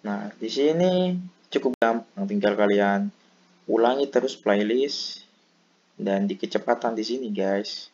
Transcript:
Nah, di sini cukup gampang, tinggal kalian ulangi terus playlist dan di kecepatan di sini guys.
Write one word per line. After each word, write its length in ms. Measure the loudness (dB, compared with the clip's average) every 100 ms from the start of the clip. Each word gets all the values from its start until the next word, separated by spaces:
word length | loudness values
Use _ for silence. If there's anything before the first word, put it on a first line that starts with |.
Nah, 320 | -6 -8 -10 -10
di 80 | -8
sini 640 | 0 0 2 2 2 0 -2 -6 _ _
cukup 240 | -2 -2 0
gampang, 480 | 0 0 -6 -8 -4
tinggal 320 | 0 2 2
kalian 560 | 4 4 4 2 -2 _ _ _ _ _ -2
ulangi 360 | 2 4 2 0
terus 280 | 0 -2 -4
playlist 880 | 0 2 2 0 0 -4 -10 -14 _ _ _ _ _ _ _ -8
dan 320 | -2 0 -2
di 80 | -4
kecepatan 560 | -2 -2 0 0 0
di 80 | -2
sini 320 | -4 -4 -4
guys. 560 | -2 0 0 -4 -12 -18